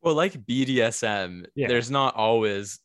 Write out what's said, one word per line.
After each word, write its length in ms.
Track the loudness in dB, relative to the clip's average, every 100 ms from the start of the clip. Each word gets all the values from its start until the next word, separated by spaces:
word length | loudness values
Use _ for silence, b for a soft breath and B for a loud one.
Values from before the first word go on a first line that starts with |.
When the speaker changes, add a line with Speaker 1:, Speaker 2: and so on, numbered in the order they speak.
Speaker 1:
Well, 140 | 2 2
like 300 | 0 -2 -4
B 200 | -2 0
D 160 | 2
S 200 | 2 0
M, 420 | -4 -2 -4 -8 -12 -4
Speaker 2:
Yeah. 140 | 0
Speaker 1:
there's 200 | 0 0
not 260 | 0 0 2
always, 640 | 2 4 2 -2 -6 -14